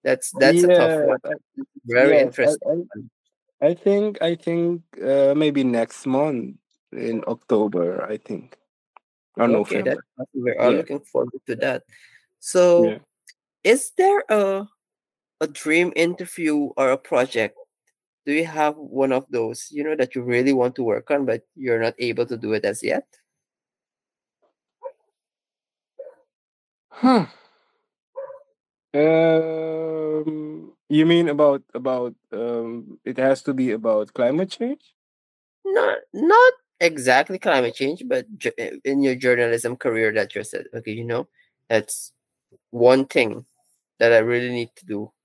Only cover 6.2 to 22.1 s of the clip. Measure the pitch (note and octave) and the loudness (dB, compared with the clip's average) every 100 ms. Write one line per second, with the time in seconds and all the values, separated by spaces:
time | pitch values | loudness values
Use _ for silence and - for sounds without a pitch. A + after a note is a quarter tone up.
6.2 | D3+ B2+ A2 - _ _ _ A#2 A#2 A2+ | 0 -2 -8 -14 _ _ _ -10 -6 -6
7.2 | - A2+ _ A2 G#2+ F2+ F2 F#2 - G#2+ | -6 -10 _ 0 0 -2 -2 -4 -8 -10
8.2 | - G2 - - _ _ _ _ _ _ | -10 -14 -14 -20 _ _ _ _ _ _
9.2 | _ - A#2+ A2+ G#2 - C3 C#3+ _ - | _ -2 0 2 -2 -4 -4 -4 _ -16
10.2 | C3 C3+ A#2+ A#2 A#2+ A2+ - C#3+ - B2 | -12 -6 -4 0 2 0 -4 -10 -6 -4
11.2 | B2 C3 - A#2 C3 B2+ _ _ _ _ | -4 -8 -12 -4 -4 -4 _ _ _ _
12.2 | _ _ - F#3 F3+ F3 E3+ G#2+ _ _ | _ _ -2 4 6 6 4 -2 _ _
13.2 | - _ _ _ F#3+ C4 - - F#4+ G4+ | -20 _ _ _ 2 2 0 2 2 2
14.2 | - G#3+ G3 G3 G#3 _ _ _ _ _ | 0 0 0 -2 -8 _ _ _ _ _
15.2 | _ _ D#3 C#3+ D#3 D#3+ F3+ - E3+ F3 | _ _ -8 -6 0 2 2 0 -2 -2
16.2 | F3+ - D#3 D3 C#3+ - C3+ C3+ - C3 | -12 -4 -2 0 -2 0 0 0 -2 -2
17.2 | C3 A#2 G#2+ - - _ _ _ _ _ | 0 -2 -4 -6 -20 _ _ _ _ _
18.2 | - D3 E3 D#3 D3+ D3+ C#3+ C3 C3+ C3 | -4 -4 -2 0 -2 -2 -10 -2 0 0
19.2 | C3+ B2 A2+ A#2+ - D3 D3+ D#3 - C3 | -2 -4 -4 -6 -12 -8 -6 -2 -4 -4
20.2 | A#2+ A#2+ C3 C3 B2 B2+ A#2 G2+ - C#3+ | -2 0 2 2 0 -2 -4 -4 -2 -2
21.2 | C3 A#2 _ - C3 A#2 A2+ - B2 | -2 -4 _ -10 -2 0 -2 -4 -6